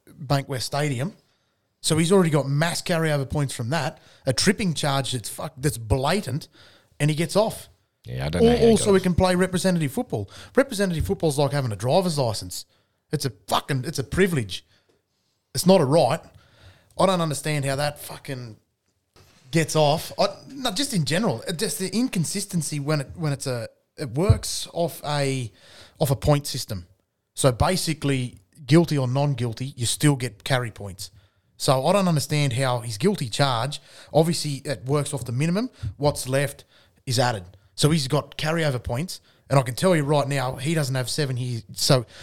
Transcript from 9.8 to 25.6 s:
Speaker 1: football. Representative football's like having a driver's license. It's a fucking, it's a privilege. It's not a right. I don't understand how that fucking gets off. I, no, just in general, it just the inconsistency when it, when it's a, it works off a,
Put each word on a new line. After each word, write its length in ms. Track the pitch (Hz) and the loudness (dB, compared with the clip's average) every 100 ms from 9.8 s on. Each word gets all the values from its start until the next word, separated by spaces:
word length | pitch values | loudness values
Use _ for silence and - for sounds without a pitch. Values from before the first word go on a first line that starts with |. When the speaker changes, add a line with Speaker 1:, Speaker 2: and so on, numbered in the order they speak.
| 147 | 0
Speaker 1:
football. 400 | 240 247 120 98 - - | -2 -4 -4 -6 -12 -4
Representative 500 | - - 196 196 160 | 0 0 0 -2 0
football's 340 | 160 - 160 143 | -2 0 0 2
like 120 | 139 | 0
having 220 | 143 127 | 0 -2
a 40 | 98 | -2
driver's 420 | 120 175 180 147 | 2 2 2 0
license. 480 | 120 98 92 - - _ _ _ - | 0 -2 -8 -12 -14 _ _ _ -6
It's 140 | 151 131 | -4 -4
a 40 | - - | -8 -2
fucking, 340 | - - 135 | -2 0 -4
it's 140 | 147 - | -4 -6
a 60 | |
privilege. 600 | 113 - 196 151 101 - - _ _ _ _ _ _ _ _ - | -4 0 2 0 -4 -8 -14 _ _ _ _ _ _ _ _ 0
It's 100 | 175 | 6
not 140 | 190 | 6
a 40 | |
right. 360 | 135 160 123 165 - - _ _ - - _ - | 6 4 4 0 -6 -20 _ _ -20 -20 _ 0
I 80 | 190 | 2
don't 160 | 180 | 2
understand 420 | 160 139 156 151 | 0 -4 -2 -2
how 120 | 135 135 | -2 -2
that 220 | 147 147 | -2 -4
fucking 560 | - - - 127 120 107 _ _ _ _ _ _ - _ - | -14 -14 -10 -10 -12 -16 _ _ _ _ _ _ -20 _ -4
gets 240 | 160 156 | 0 2
off. 380 | 156 147 135 - - | 2 4 2 -2 -2
I, 80 | 202 - - | -2 -2 -16
no, 200 | 277 247 | -8 -6
just 200 | 190 277 | -4 -2
in 140 | 196 127 | -2 0
general, 340 | 165 220 113 - | 0 0 -2 -4
it 100 | 165 | -4
just 200 | 202 - | -4 -4
the 100 | 185 | -4
inconsistency 920 | 226 262 190 147 202 - 175 147 147 | -2 -2 0 -2 -4 -4 -4 -4 -4
when 200 | 143 151 | -2 -2
it, 100 | 131 - | -2 -6
when 160 | 156 | -4
it's 140 | 139 139 | -4 -4
a, 200 | 123 110 _ _ - | -6 -6 _ _ -10
it 140 | 143 | -6
works 580 | 120 202 - - - - | 0 2 2 0 -8 -6
off 260 | 170 170 - | -4 -4 -4
a, 460 | 143 147 139 135 117 _ | -4 -2 -2 -2 -6 _